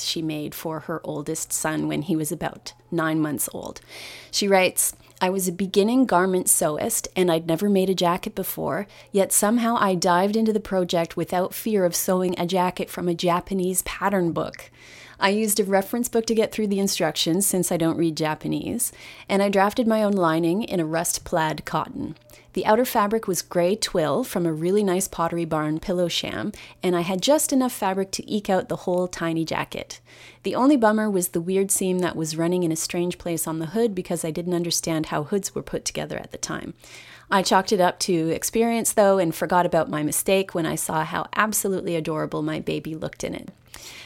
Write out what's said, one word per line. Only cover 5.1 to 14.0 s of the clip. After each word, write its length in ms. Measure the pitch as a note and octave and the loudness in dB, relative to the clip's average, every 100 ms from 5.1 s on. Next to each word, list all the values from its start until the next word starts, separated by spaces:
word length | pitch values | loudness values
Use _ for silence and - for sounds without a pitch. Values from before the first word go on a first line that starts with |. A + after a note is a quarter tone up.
| - | -2
"I 80 | F#3 | 0
was 180 | G3 F3+ | 0 -2
a 60 | |
beginning 520 | F3 F#3+ G3+ G#3 B3+ C4 | -2 0 4 4 4 6
garment 420 | F3 F#3+ F#3 - | 4 4 2 2
sewist, 600 | - E3 D3+ A3+ - - - | 2 2 0 -2 -2 -2 2
and 160 | F3+ | 4
I'd 160 | E3 E3 | 2 2
never 220 | E3 G#3 | 0 2
made 200 | F#3+ F#3 | 4 2
a 60 | F3+ | 2
jacket 400 | F3 F#3 G#3+ G3+ | 2 0 -4 -8
before, 520 | F#3 - D#3 D3+ G3+ - - | -8 -4 -4 -4 -6 -14 -2
yet 200 | G3 F#3+ | 0 2
somehow 460 | - G#3 A#3+ A#3 A#3 | 4 4 2 2 2
I 160 | G3+ F3+ | 2 2
dived 400 | F3+ F3 G3+ A3 | 4 4 4 2
into 160 | A3 | 2
the 80 | G#3 | 0
project 560 | - F#3+ F3+ F3 E3+ - | 0 0 2 0 0 -4
without 380 | D#3+ F3+ F3+ | -2 0 -2
fear 320 | - A3+ G#3 F3 | -4 0 2 2
of 100 | E3+ | 0
sewing 420 | - F#3 F3+ F3 | 0 2 2 0
a 80 | F3 | 0
jacket 440 | F#3 F3+ - - | 2 0 -2 -6
from 180 | - F3+ | -4 -2
a 80 | E3 | 0
Japanese 640 | F3 E3+ - G3 F3+ F#3 | 2 2 0 -2 0 -2
pattern 480 | - - | -4 -2